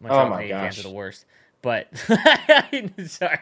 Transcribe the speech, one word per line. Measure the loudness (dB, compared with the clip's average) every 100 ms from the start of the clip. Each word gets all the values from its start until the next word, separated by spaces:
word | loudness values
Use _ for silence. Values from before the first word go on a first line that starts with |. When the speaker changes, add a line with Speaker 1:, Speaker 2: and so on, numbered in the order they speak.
Speaker 1:
Oh | 0
Speaker 2:
Montreal | 2 2
Speaker 1:
my | 0
Speaker 2:
Canadiens | -6
fans | -6 -6 -8
Speaker 1:
gosh. |
Speaker 2:
are | -12
the |
worst. | -12 -12 -14 _ _ _ _
But, | -4 -4 -6 -10
<laughs> | 0 4 4 4 6 4 4 -6 -8 -12 -14
sorry, | -6 -4 -4